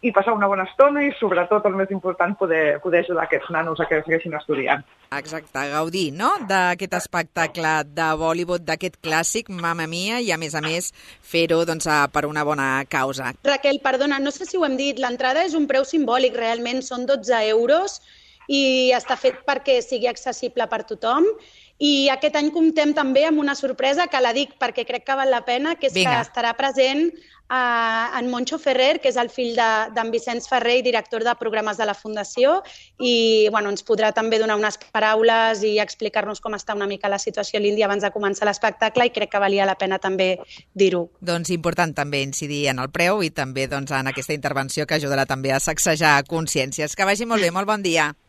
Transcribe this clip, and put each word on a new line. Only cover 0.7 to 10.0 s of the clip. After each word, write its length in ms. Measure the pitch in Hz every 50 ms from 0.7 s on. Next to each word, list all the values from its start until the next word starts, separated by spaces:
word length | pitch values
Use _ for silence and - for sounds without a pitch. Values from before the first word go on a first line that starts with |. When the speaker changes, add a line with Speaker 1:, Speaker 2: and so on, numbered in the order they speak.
| - - 269 285 285 294 285
Speaker 1:
i, 60 | 285 -
sobretot, 540 | - 233 202 180 175 175 175 214 214 208
el 80 | 208 190
més 140 | 196 190 190 196
important, 400 | 190 - 185 180 - 175 175 202
poder, 440 | - 202 175 165 160 156 151 143 147
poder 220 | - 180 165 175 170
ajudar 220 | - 180 165 160
aquests 240 | - - 147 - - 170
nanos 260 | 156 165 165 160 160
a 40 | 165
que 120 | - 165 156
segueixin 320 | 151 160 165 165 165 175 151
estudiant. 480 | 151 - - 151 135 131 - 139 143 - _ _ _ _ _ -
Speaker 2:
Exacte, 480 | 143 139 151 156 160 151 - _ 135 139 143
gaudir, 380 | 139 151 160 165 165 190 185 151 139
no?, 160 | 170 208 277 392 403 269 196
d'aquest 460 | 190 190 180 180 175 175 196 180 -
espectacle 800 | 180 - - - 175 160 156 _ 175 165 160 160 170 165 156 156 156 151
de 220 | 147 143 160 165 160 156
Bollywood, 480 | 156 160 160 165 170 175 170 180 175 170
d'aquest 320 | 151 160 156 - 185 - _ -
clàssic, 480 | 165 156 160 165 - - 220 226 -
Mamma 340 | 196 180 170 170 170 170 160
Mia, 320 | 160 165 170